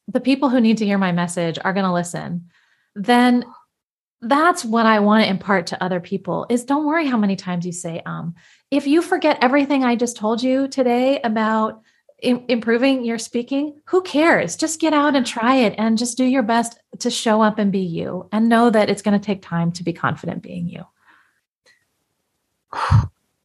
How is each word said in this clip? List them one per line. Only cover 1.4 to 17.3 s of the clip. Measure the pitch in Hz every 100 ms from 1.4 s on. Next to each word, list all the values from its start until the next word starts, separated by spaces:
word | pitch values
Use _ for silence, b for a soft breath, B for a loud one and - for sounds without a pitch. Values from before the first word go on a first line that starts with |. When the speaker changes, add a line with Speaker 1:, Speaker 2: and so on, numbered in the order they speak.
| 165 156
Speaker 1:
are | 190
gonna | 185 190
listen," | 175 175 156 151 170 175 b b b b 208
then | 196 240 247 247 - B _ _ _ _ _ _
that's | 233 277 339 349
what | 233 226 226
I | 214
wanna | 202 214
impart | 196 190 - 190 175
to | -
other | 180 180
people | 175 190 185 165 -
is | 240
don't | 240 285 294
worry | 330 285
how | 240
many | 208 190
times | 185 175 175
you |
say, | 175 170 165 165
um. | 165 165 170 b b _
If | 277 277
you | 320
forget | 339 349 302 294
everything | 240 285 277 277
I | 254 240
just | 240 -
told | 214 226
you | 254 262 269
today | 269 247 240 262 277
about | 240 220 220 220 220 220 b b b _
im-, | - 247 -
improving | 240 226 226 269 262
your | 233 226
speaking, | - 240 240 277 302 - -
who | 370
cares? | 370 277 330 208 165 -
Just | 302 -
get | 320
out | 302 294 277
and | 240
try | 240 226 262
it | 214 -
and | 226 220
just | 240 -
do |
your | 254 269
best | 220 226 233 - _ -
to | 240
show | 240 233